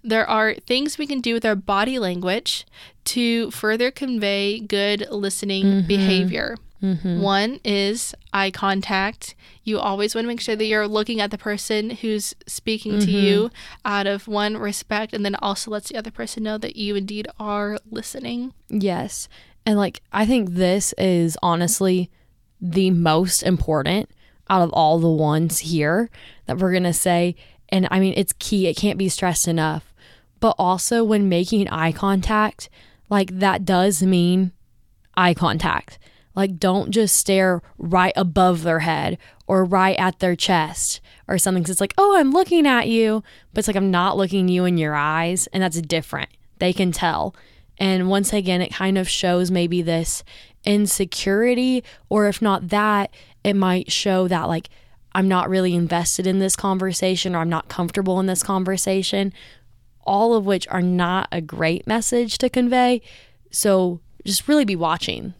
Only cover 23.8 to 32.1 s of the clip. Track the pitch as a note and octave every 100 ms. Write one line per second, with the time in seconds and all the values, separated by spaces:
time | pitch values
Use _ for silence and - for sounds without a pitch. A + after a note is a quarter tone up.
23.8 | C#3+ F#3+ - _ - _ - F#3+ E3+ -
24.8 | D#3 E3 E3 D#3+ D3+ D#3 E3 D#3+ D#3+ E3
25.8 | D3 F3+ A#3 - - - - F#3 F#3 F3+
26.8 | F3+ E3 F#3 E3+ F3 F3 - - _ F#3+
27.8 | F3+ F#3+ F#3+ - F#3+ - - G#3 F3+ D3+
28.8 | G#3 F#3 F#3+ - F#3 D#3 - E3 D#3 D#3+
29.8 | - - - - _ _ A3+ - F3+ F#3
30.8 | - A#3 A3+ G#3+ G3+ E3+ F#3 G#3+ G3 D#3+
31.8 | D#3+ D#3+ G3